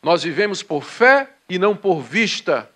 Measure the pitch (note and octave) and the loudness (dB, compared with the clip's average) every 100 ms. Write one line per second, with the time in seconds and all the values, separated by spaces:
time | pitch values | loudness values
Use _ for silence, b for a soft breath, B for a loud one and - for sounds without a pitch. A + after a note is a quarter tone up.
0 | D3+ E3+ E3 D3+ G#3 F#3+ - D3+ - - | 2 0 0 -2 -2 -4 -6 -8 -8 2
1 | A#3+ C#4 C4+ _ _ F3+ G3+ G#3 G3 E3 | 4 4 2 _ _ 0 0 0 -2 -2
2 | A#2 F#3 G#3 - - C3 G#2+ | -2 -2 -2 -4 -2 -4 -4